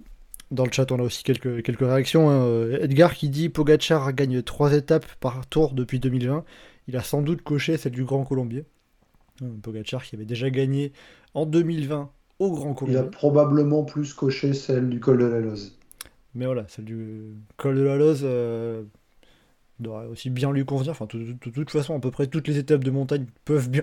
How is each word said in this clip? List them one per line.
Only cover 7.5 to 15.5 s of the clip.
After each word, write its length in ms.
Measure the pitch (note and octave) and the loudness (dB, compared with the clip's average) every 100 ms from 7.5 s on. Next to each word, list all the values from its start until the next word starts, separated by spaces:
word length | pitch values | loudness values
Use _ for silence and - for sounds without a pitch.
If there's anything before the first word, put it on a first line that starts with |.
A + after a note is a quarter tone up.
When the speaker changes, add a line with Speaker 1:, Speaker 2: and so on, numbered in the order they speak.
| D3 D3 D#3+ | -2 0 -2
Speaker 1:
celle 120 | C#3 | -2
du 140 | B2 | -4
Grand 200 | B2+ C#3 | -2 -2
Colombier. » 400 | C3+ C3 B2 A#2+ D#3 _ _ _ _ _ _ _ | 0 -2 -2 -6 -10 _ _ _ _ _ _ _
Euh, 40 | B2+ A2 | -12 -10
Pogacar 440 | A2+ A2 G#2+ B2+ | -10 -10 -8 -8
qui 100 | - | -10
avait 100 | A2 | -14
déjà 260 | G#2+ A#2 C3 | -8 -4 -2
gagné 420 | C3 C3+ C#3 C#3+ - - - _ | 0 0 0 -2 -8 -20 -20 _
en 120 | - D#3 | -4 2
deux 180 | E3 | 2
mille 240 | E3+ E3 C#3 | 2 0 -4
vingt 220 | D3+ C#3+ _ _ _ | -6 -8 _ _ _
au 140 | G3 | -2
Grand 240 | D#3+ C#3+ C3+ | -2 -4 -4
Speaker 2:
Il 80 | C3 B2+ | 0 0
a 40 | |
Speaker 1:
Colombier. 100 | - | 0
Speaker 2:
probablement 720 | - D3 D3 C#3+ D3 D3 D3+ | 2 4 6 6 4 4 2
plus 300 | D3 D3 C#3+ | 0 -4 -6
coché 400 | - C#3 C3 C#3+ | -2 -2 0 -2
celle 340 | C#3 - C3 B2+ | -2 0 0 0
du 120 | A#2+ | 0
col 180 | A#2 B2 | 4 4
de 60 | |
la 160 | A#2+ A#2 | 4 2
Loze. 360 | A2+ | -2